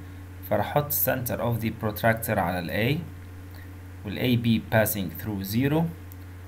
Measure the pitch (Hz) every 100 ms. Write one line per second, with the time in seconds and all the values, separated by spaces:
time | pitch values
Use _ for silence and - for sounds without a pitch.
0 | - - - - - 104 104 147 147 -
1 | 139 131 123 - 117 117 113 113 110 -
2 | 117 113 - 101 87 90 82 85 120 160
3 | - - - - - - - - - -
4 | 101 95 127 117 117 110 - 113 104 101
5 | 87 87 104 101 98 110 139 156 165 -
6 | - - - -